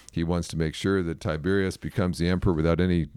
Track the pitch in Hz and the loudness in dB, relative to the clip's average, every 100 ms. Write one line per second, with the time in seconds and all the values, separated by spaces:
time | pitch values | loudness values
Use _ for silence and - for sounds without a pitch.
0 | - 82 82 87 82 80 80 - 95 98 | -10 -4 -2 -2 -2 -2 -4 -2 0 0
1 | 85 78 87 78 80 98 95 - 80 - | 0 -4 -4 -2 0 0 0 -2 -6 -2
2 | 90 78 87 90 98 80 82 82 90 87 | -2 0 0 2 2 2 2 2 2 2
3 | 78 | 0